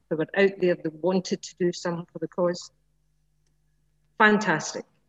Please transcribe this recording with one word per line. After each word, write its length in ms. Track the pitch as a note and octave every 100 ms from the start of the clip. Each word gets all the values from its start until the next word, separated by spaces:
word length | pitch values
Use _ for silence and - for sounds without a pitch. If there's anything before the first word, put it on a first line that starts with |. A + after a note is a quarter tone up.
| -
they 60 | D#3
were 100 | D#3+ F#3+
out 240 | G3 G3
there, 160 | F3+ E3+
they 140 | D#3+ D#3
wanted 400 | E3+ F#3+ - E3+
to 140 | - -
do 140 | F3
something 340 | - F3+ E3+ F3
for 80 | -
the 80 | D#3+
cause. 420 | - F3 F3 - _ _ _ _ _ _ _ _ _ _ _ _ _ _ -
Fantastic. 680 | G#3+ G#3 F#3 D#3 - - - _